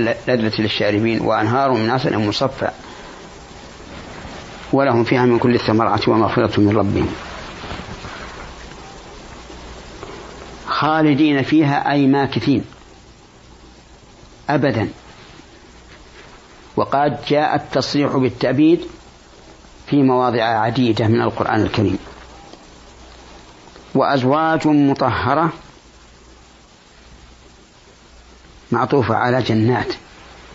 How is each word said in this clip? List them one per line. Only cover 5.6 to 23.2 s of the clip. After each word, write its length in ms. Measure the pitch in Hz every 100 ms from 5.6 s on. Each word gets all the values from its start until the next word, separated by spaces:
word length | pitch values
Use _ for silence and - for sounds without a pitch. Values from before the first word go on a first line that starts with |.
| - 110 110 104 123
ومغفرة 520 | 110 101 123 107 -
من 160 | 104 107
ربهم". 380 | 101 - 82 - - - - - - - - - - - - - - - - - - - - - - - - - - - - - - - - - - - -
خالدين 760 | - 143 160 156 139 151 139
فيها 500 | 127 151 143 143 -
أي 140 | 143 139
ماكثين 580 | 139 135 - 143 131 - - - - - - - - - - - - - - - - - - -
أبدا، 380 | 147 135 113 90 - - - - - - - - - - - - - - - - - - -
وقد 480 | 107 139 147 113 -
جاء 260 | 147 151
التصريح 600 | 139 - 143 - 147 139 143
بالتأبيد 640 | 127 - 127 131 156 170 - - - - - - - - - - -
في 160 | 143
مواضع 400 | 131 127 127 117
عديدة 640 | 113 113 113 120 123 110 110
من 140 | 113
القرآن 400 | 113 - 107 113
الكريم. 360 | 101 - 101 - - - - - - - - - - - - -